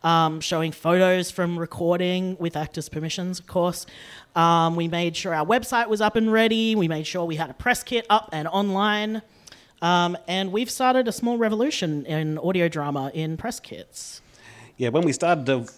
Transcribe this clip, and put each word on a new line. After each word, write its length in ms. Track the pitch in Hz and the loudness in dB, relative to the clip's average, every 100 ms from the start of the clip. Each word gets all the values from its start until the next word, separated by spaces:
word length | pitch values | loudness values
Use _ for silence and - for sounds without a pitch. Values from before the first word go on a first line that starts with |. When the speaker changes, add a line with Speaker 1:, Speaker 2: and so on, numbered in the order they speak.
Speaker 1:
um, 360 | 165 165 160 156 | 2 4 4 0
showing 300 | - 160 160 | -4 -2 -2
photos 600 | - 160 180 185 185 175 | -2 2 4 4 4 0
from 280 | - 175 170 | -2 -2 -2
recording 800 | 165 - 175 175 180 185 185 185 | -6 -2 0 2 0 -2 -4 -4
with 180 | 170 151 | -4 -4
actors' 320 | 151 - - | -6 -8 -8
permissions, 520 | 156 160 - 180 180 | -8 -6 -6 -6 -8
of 60 | - | -4
course. 360 | 185 175 175 - - - - - 170 | 0 0 -2 -12 -20 -20 -20 -6 2
Um, 400 | 170 170 165 170 | 4 6 4 0
we 100 | 170 | -2
made 300 | 170 175 165 | -2 -2 -4
sure 180 | 190 | -4
our 100 | 170 | -2
website 440 | 180 247 240 240 233 | 2 0 2 -2 0
was 120 | 214 | 2
up 140 | 214 | 2
and 160 | 226 220 | 2 4
ready. 440 | 220 226 220 226 214 | 4 4 4 2 2
We 100 | 165 | 0
made 180 | 156 156 | -2 -4
sure 180 | 180 | -4
we 120 | 170 156 | -4 -4
had 140 | 165 | -6
a 40 | |
press 280 | - 247 240 | -4 -2 -2
kit 240 | - 240 - | -2 -4 2
up 200 | 214 214 | 2 2
and 140 | 160 160 | -6 -2
online. 720 | 190 202 190 208 208 214 220 - _ - - _ _ | 0 0 2 2 0 -2 -6 -10 _ -20 -20 _ _
Um, 340 | 170 175 175 180 - | 2 4 2 -2 -4
and 240 | 185 190 | -2 -2
we've 180 | 202 247 | -2 -4
started 380 | - 254 254 233 | 0 2 4 0
a 40 | |
small 240 | - 233 240 | -2 -2 0
revolution 720 | 220 214 277 - 170 147 131 | 0 2 0 0 -2 -4 -2
in 320 | 156 156 156 | -2 -2 -2
audio 300 | 175 185 170 | -2 2 0
drama 420 | 160 143 143 135 | 0 -4 -4 -4
in 240 | 156 160 160 | -4 -6 -6
press 220 | 233 - | -8 -10
kits. 600 | - - - - - - _ - - - - - | -14 -16 -16 -16 -16 -18 _ -20 -20 -20 -20 -4
Speaker 2:
Yeah, 120 | 123 | 0
when 140 | 143 | 2
we 80 | 170 | 2
started, 340 | 131 170 165 131 | 2 2 2 2
uh, 160 | 131 113 | 0 -2